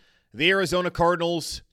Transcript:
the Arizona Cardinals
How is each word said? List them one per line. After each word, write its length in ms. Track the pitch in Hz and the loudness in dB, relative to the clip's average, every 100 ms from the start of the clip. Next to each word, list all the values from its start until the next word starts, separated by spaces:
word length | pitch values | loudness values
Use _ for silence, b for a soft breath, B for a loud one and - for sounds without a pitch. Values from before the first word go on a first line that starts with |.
| b b b | b b b
the 180 | 107 165 | 0 2
Arizona 420 | 196 175 180 180 | 2 2 0 -2
Cardinals 680 | 175 170 175 170 170 - - - | 0 0 2 -2 -4 -6 -12 -16